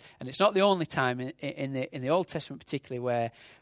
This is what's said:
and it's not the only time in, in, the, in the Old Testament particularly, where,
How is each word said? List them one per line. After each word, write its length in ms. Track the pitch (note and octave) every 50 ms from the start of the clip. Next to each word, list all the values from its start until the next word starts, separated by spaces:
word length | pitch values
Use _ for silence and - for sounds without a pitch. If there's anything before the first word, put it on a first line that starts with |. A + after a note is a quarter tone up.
| - - - -
and 80 | - B2+
it's 120 | C3+ -
not 160 | F#3+ G#3 G#3
the 60 | F#3+
only 260 | G3 G3+ G3 F#3 D#3+ -
time 320 | - D#3+ C3 B2+ B2 B2+
in, 100 | B2+ B2+ - -
in, 340 | - C#3+ - D3+ C#3+ C3+ C3+
the, 220 | C3 C3 C3 -
in 60 | D3
the 80 | B2+ C3
Old 180 | D#3 F#3 F3+ -
Testament 320 | - D#3+ - - - A#2
particularly, 380 | - - - C#3 - - C3 B2
where, 340 | A#2+ B2 A#2+ A#2+ A#2 A2+ - - - - - -